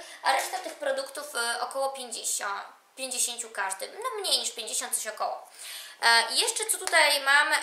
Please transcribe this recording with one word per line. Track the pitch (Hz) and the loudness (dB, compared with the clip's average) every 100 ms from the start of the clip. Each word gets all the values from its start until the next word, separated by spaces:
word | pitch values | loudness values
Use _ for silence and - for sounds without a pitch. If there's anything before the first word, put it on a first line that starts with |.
| - - | -8 -2
a | 262 | 0
reszta | 269 - 381 | 2 0 -6
tych | 311 | -8
produktów, | - 277 269 269 302 285 | -6 -4 -2 -6 -10 -6
e, | 254 233 233 | -4 -2 -2
około | 247 269 269 | -4 -2 -2
pięćdziesiąt, | 269 240 202 - - 214 202 - - _ - | -4 -8 -6 -4 -4 -4 -6 -10 -18 _ -10
pięćdziesięciu | 262 240 240 240 226 | -6 -2 -2 -4 -8
każdy. | 214 196 190 - | -6 -4 -6 -8
No | - 508 440 | -6 -6 -4
mniej | 370 262 | 0 0
niż | 226 | 0
pięćdziesiąt, | - 214 254 233 | -8 -6 -6 -4
coś | - 220 | -4 -4
około. | 214 185 - - - - - - - | -4 -6 -6 -12 -16 -14 -14 -14 2
E, | 233 233 226 | 6 6 6
i | 262 | 0
jeszcze | 466 - | 0 0
co | 427 359 | -2 -2
tutaj | 370 339 294 285 | 4 6 8 6
mam, | 269 285 302 294 | 6 6 6 2